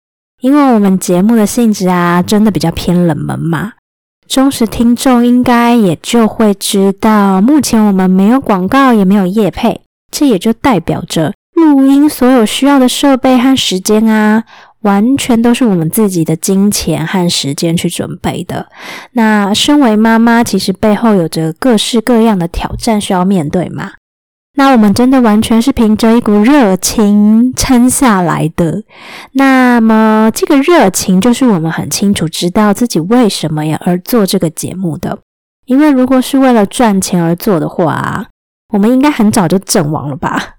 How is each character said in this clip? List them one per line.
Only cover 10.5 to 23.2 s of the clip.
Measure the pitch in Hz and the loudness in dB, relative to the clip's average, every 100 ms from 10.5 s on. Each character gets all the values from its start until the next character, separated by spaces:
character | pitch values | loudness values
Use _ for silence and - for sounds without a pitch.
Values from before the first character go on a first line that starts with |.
代 | - 277 247 | -2 0 -2
表 | - - 170 | -2 -8 -6
着 | - 160 - _ | -4 -4 -6 _
录 | 339 311 277 269 | 0 2 4 4
音 | 277 294 | 4 2
所 | - 247 | 2 2
有 | 262 220 | 2 2
需 | - 269 | 0 2
要 | 277 | 2
的 | 254 | 2
设 | - 277 262 | 0 0 2
备 | 262 254 | 2 2
和 | 262 262 | 2 0
时 | - 185 | -2 -4
间 | 190 214 220 | 0 0 2
啊， | 220 214 214 - - - _ | 2 2 0 -2 -16 -20 _
完 | 214 196 226 277 | -2 0 0 0
全 | - 233 | 0 0
都 | 240 | 2
是 | 240 240 | 2 0
我 | 185 | 0
们 | 160 | -2
自 | - 208 | 0 0
己 | 180 | 0
的 | 160 | -2
金 | 160 - 190 202 | -2 -2 0 0
钱 | 202 - 151 160 | -2 -4 -4 -2
和 | 190 175 | -2 -2
时 | - 139 | -2 -6
间 | 143 170 170 | -4 -4 -2
去 | 175 | -4
准 | - - - | -6 -10 -8
备 | 185 - 175 | -8 -8 -8
的。 | - - - - - - | -10 -12 -18 -20 -18 -8
那 | 240 220 214 196 | -2 0 2 0
身 | 214 - 294 | 0 0 2
为 | 254 214 | 2 2
妈 | 226 226 | 2 2
妈， | 233 233 | 2 2
其 | 233 190 | 0 -2
实 | - | -4
背 | 185 220 202 | -2 -2 0
后 | 233 202 | 0 0
有 | 160 | 0
着 | 165 160 | -4 -6
各 | 160 262 214 | -2 0 0
式 | - 233 | 0 -2
各 | 214 233 | 0 2
样 | 226 196 | 2 0
的 | 170 | -2
挑 | - - - | -6 -8 -6
战 | - 208 | -2 -2
需 | - | -2
要 | 185 | -2